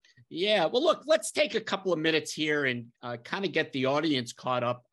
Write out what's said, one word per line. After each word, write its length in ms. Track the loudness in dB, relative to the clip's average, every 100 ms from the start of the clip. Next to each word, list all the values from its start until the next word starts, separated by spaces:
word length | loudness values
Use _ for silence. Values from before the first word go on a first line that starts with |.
| _ _ _
Yeah. 380 | -4 2 4 4
Well, 180 | 2
look, 180 | 2 2 2
let's 240 | 2 2
take 240 | -2 0 -2
a 40 |
couple 320 | -2 -2 0
of 60 | 2
minutes 340 | 2 2 -2
here 340 | -4 -2 0 0
and, 200 | -2 -8 _
uh, 140 | -10 -10
kinda 240 | -6 -4 0
get 240 | 0 0
the 140 | 0 0
audience 460 | 2 0 -2 -2
caught 300 | -8 -4 -2
up 240 | -2 -4 _